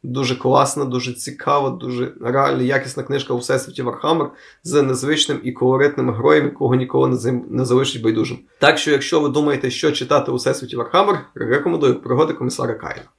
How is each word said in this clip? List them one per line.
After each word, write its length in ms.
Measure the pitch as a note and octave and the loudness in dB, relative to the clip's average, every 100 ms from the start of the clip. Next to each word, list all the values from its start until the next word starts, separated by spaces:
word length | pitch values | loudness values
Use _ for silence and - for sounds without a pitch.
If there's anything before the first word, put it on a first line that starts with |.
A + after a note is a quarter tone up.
Дуже 320 | C3+ B2+ B2+ B2+ | -6 -4 -2 0
класна, 500 | C3+ B2+ C#3 D3 C#3 | 2 4 4 0 -4
дуже 280 | B2 B2 | -4 -4
цікава, 560 | B2 - - - C#3+ C3+ | -8 -12 -8 -2 0 0
дуже 440 | B2 C3 B2 C3 - | -6 -8 -6 -6 -6
реально 420 | A#2 C3+ C#3 C3 | -2 2 2 2
якісна 400 | B2+ C3+ C3 C#3 | 0 0 -2 -10
книжка 300 | C3 C#3 - | -4 -4 -2
у 40 | B2 | -6
всесвіті 460 | B2 C3+ - - | -2 -2 -2 -6
Warhammer 440 | B2 - D3+ E3 D3 - - _ | -6 -4 0 0 -2 -8 -20 _
з 180 | - D3 | 0 2
незвичним 580 | C3+ B2+ C3+ D#3 - C#3 | 2 0 0 0 0 -2
і 80 | B2 | -6
колоритним 640 | B2 B2+ C3+ C#3+ C#3+ B2+ | 0 2 4 2 2 -2
героєм, 320 | A2 C#3 D3+ C#3 | 2 4 4 2
якого 300 | - C3+ B2+ | -2 0 2
ніколи 320 | B2+ C3+ C3+ | 2 2 2
не 80 | B2+ | 2
зам-, 280 | A2+ B2 - | 0 -2 -4
не 160 | B2 B2+ | -4 2
залишить 360 | B2 C3+ A#2+ | 2 2 0
байдужим. 380 | A2+ A2 G#2+ A#2+ _ _ | 0 0 -2 -6 _ _
Так 180 | C#3+ - | 4 4
що, 140 | D3+ | 2
якщо 280 | C#3 C#3+ D#3+ | 0 2 0
ви 100 | D3 | 2
думаєте, 400 | C#3 D3 C3+ C3 | 2 0 0 -2
що 220 | - D#3 | 0 0
читати 400 | - B2+ D3 C3 | 0 2 2 2
у 40 | B2+ | -2
всесвіті 420 | C3 C3 B2 - | -2 -2 -6 -6
Warhammer, 400 | A#2 F3+ G3+ E3+ - - | 0 2 2 0 -4 -8
рекомендую 640 | A2+ C#3 D#3+ E3 C#3 - | 0 0 0 2 2 0
"Пригоди 320 | B2 B2 D#3 | -2 0 0
комісара 400 | - B2 - B2 | 0 -4 -2 -4
Каїна". 300 | G#2+ - - - | -6 -10 -12 -16